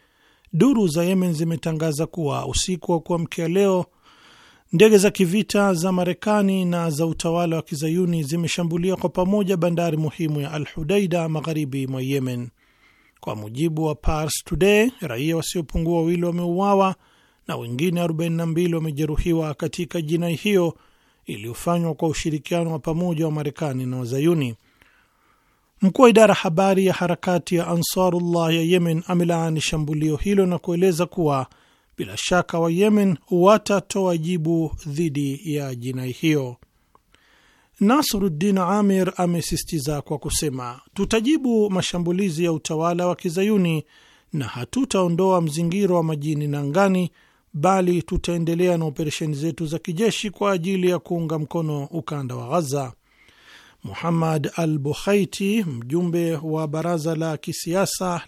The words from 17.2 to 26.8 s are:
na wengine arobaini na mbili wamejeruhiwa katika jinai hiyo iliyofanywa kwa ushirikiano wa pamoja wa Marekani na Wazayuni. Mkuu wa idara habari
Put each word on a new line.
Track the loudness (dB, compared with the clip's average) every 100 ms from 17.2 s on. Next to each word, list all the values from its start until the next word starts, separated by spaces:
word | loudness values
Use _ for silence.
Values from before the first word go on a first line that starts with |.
| _ _ -10
na | -8
wengine | -6 -2 0 0
arobaini | 0 -2 -2 -2
na | -2
mbili | 0 0 0
wamejeruhiwa | -4 -2 -2 0 0 0 -2
katika | -4 -6 -6 -6 -6
jinai | -2 -2 -2 -2
hiyo | 2 2 2 -4 _ _ _ _ -14
iliyofanywa | -10 -10 -6 -2 0 -2 -2
kwa | -2
ushirikiano | -2 -4 -4 -2 -2 -2
wa | -4
pamoja | -4 -2 -2 -2 -2
wa |
Marekani | -2 -4 -4 -4 -4 -4
na | -6
Wazayuni. | -4 0 2 2 0 -6 _ _ _ _ _ _ _ _ _ _ _ _
Mkuu | 2 8
wa | 8
idara | 10 6
habari | 6 0 2 4 4